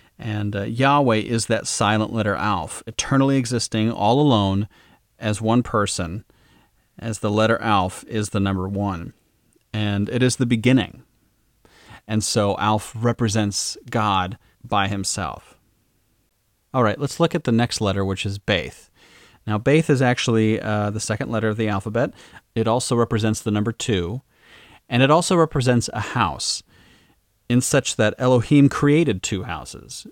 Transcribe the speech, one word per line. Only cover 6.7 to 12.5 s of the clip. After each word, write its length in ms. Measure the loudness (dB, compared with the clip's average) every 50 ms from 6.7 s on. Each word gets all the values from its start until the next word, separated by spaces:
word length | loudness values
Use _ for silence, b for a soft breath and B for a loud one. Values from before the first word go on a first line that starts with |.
| b b b b b -12
as 220 | -8 -8 -6 -4
the 100 | -2 0
letter 320 | 2 2 4 2 2 0
Aleph 400 | 0 0 2 2 2 0 -4 -8 -12 -8
is 220 | -4 -4 -4 -2
the 100 | -2 -2
number 280 | 0 0 0 -2 -4 -4
one. 440 | -4 -2 -2 -2 -4 -6 -8 -12 -16 _ _ _ _ _ _ _ _ _ _ _
And 360 | -6 -4 -2 0 0 -2 -2 -2
it 120 | 0 2
is 160 | 2 2 2
the 100 | 0 0
beginning. 580 | 0 0 2 4 4 4 4 2 0 -8 -18 -20 _ _ _ _ _ _ _ _ _ _ _ B B B B B B B B B -4
And 160 | -2 -2 0
so 320 | 0 0 2 2 2